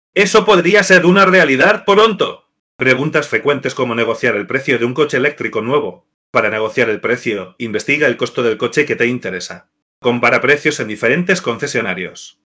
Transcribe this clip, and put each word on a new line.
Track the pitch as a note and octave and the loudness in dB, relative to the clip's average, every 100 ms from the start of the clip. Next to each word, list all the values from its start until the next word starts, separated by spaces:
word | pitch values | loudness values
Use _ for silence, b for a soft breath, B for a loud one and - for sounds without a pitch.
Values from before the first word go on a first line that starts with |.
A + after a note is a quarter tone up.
| _ | _
Eso | F#3 G3+ A3 | -2 2 4
podría | G3 F#3+ E3+ G#3 | 4 4 4 2
ser | G3 F#3 F3 | 6 6 6
una | G3 | 4
realidad | F#3+ F#3 D#3 C3 E3+ G#3+ | 6 4 4 4 2 2
pronto. | - G3+ A3 G3+ A2 - _ _ _ - | 2 4 4 2 -4 -6 _ _ _ -2
Preguntas | C3 B2+ D3 D3+ D3 | 0 0 0 -2 -2
frecuentes | A2+ C#3+ C#3 C3+ C3 | -2 0 -2 -4 -4
como | B2 | -4
negociar | A#2 A2+ A2+ B2 | -2 -2 -2 -2
el | G#2 F#2+ | -2 -4
precio | C3 C3+ A#2+ | -4 -2 0
de | |
un | A#2+ | 0
coche | C3 D3 C3 | 0 0 0
eléctrico | C#3+ - A#2 A2 | -2 -4 -6 -4
nuevo. | A2 D3 G#2 - _ _ _ | -2 -2 -2 -10 _ _ _
Para | A#2+ G#2+ | -2 0
negociar | G#2+ A2 C3 A2+ | -2 -2 0 0
el | G#2 | -2
precio, | A2 B2 B2 G2+ F2+ - | -2 -2 -4 -6 -8 -10
investiga | A#2 G#2 - D3 C#3+ | -6 -4 -2 0 0
el | A#2 | -2
costo | B2 - | -4 -2
del | A#2+ G2+ | -2 -2
coche | - - | -2 -2
que | D3 A#2 | -2 -2
te | A#2+ | -2
interesa. | B2 F#2+ F2+ - F2 _ _ _ _ | -2 -8 -10 -10 -16 _ _ _ _
Compara | B2 A#2+ A#2+ B2 | -2 0 2 2
precios | B2+ D3 D3+ - | 2 2 0 -4
en | A2 | -6
diferentes | G#2 A#2+ D3+ F3+ F3+ | -4 0 0 0 -2
concesionarios. | B2 A#2 C#3+ B2 A2 F#2 F2+ - - _ _ | -2 -6 -4 -4 -4 -6 -8 -12 -20 _ _